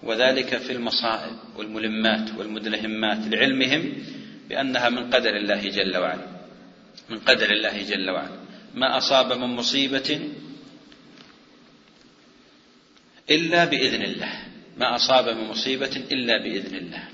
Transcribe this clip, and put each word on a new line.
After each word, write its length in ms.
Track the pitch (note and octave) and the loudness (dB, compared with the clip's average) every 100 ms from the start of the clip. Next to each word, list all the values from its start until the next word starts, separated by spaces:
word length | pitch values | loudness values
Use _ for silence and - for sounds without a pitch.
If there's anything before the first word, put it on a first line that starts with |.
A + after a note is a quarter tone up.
وذلك 540 | - A2 B2+ C3 B2 B2 | -2 4 4 4 0 -4
في 160 | B2 | -4
المصائب 640 | B2 A#2 A2 A#2 A2 A2+ A#2 - - | -4 -2 0 0 -2 -4 -12 -14 -12
والملمات 720 | G#2+ A2 A2 A2 A2 G#2+ A2 G#2+ | -8 -4 -2 2 4 2 0 -6
والمدلهمات 800 | G#2+ G#2+ G#2+ G#2+ A2 A2 A2 G#2+ A2 | -6 -6 -4 -4 -4 -2 0 0 0
لعلمهم 680 | G#2+ C3+ C3+ B2+ D3 E3+ - - - - - - | 2 4 4 2 2 -2 -6 -10 -12 -14 -18 -8
بأنها 400 | - C3+ B2+ A#2+ | -4 -2 2 2
من 200 | A#2+ B2 | 0 2
قدر 200 | B2+ A2+ | 2 4
الله 400 | G#2 G2+ G2+ G2+ | 0 0 0 0
جل 280 | G2 F#2+ F2+ | 0 0 2
وعلا، 300 | F2 D#2+ - - - - - - - - - | 0 -2 -8 -14 -18 -20 -20 -20 -20 -20 -12
من 100 | A2+ | -4
قدر 300 | - B2 G#2+ | 2 4 6
الله 340 | G#2 A2 G#2 | 4 2 -2
جل 260 | G2+ G2+ F#2 | -2 -2 0
وعلا. 280 | F2+ C#2 - - - - - | -2 -4 -12 -16 -20 -14 -2
ما 220 | C3 C3 | 2 2
أصاب 360 | - C3+ B2 | 4 4 4
من 220 | B2 B2 A#2+ | 2 -2 -2
مصيبة 640 | A#2+ C#3+ C3+ C3+ C#3+ D3+ - - - - - - - - - - - - - - - - - _ - _ - _ - _ _ - _ - _ - - | 0 0 0 0 -2 -4 -4 -10 -14 -18 -18 -20 -20 -20 -20 -20 -20 -20 -20 -20 -20 -20 -20 _ -20 _ -20 _ -20 _ _ -20 _ -20 _ -20 0
إلا 360 | D#3 E3 F3 E3+ | 2 4 4 4
بإذن 360 | C#3+ B2+ A2 | 4 2 0
الله، 320 | G2 - - - - - - - | -4 -4 -8 -8 -12 -18 -20 -2
ما 180 | B2+ A#2 | 0 2
أصاب 340 | - C3 A#2 | 6 6 6
من 180 | A2+ A2 | 0 -4
مصيبة 560 | A2 C3 C3 C3+ C3+ B2 | -4 -2 -2 -2 -6 -4
إلا 320 | C#3 A#2+ A2 | -2 2 2
بإذن 320 | G2 F#2 F#2 F#2 | 2 -4 -6 -8
الله 280 | F2 E2 - | -10 -12 -14